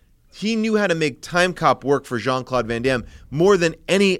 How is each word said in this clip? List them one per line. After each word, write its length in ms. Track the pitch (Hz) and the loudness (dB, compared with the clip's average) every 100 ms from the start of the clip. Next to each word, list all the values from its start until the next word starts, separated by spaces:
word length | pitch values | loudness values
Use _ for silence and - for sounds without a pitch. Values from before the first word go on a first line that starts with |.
| _ _ _ | _ _ _
he 220 | - 208 226 | -8 -4 -2
knew 200 | 220 214 | 0 0
how 80 | 202 | 0
to 80 | |
make 260 | 165 156 127 | 0 -2 -4
Time 320 | - 180 180 | -4 0 0
Cop 320 | 170 156 123 | 2 0 0
work 220 | 127 139 - | 0 -2 -2
for 100 | 120 | -6
Jean-Claude 480 | 113 127 123 127 110 | -2 -4 -2 -4 -2
Van 140 | 117 | -2
Damme 240 | 123 131 - - - | -2 -2 -4 -16 -8
more 260 | 139 185 196 | 0 2 4
than 160 | 165 - - | 2 -2 -2
any 320 | 190 196 | 2 2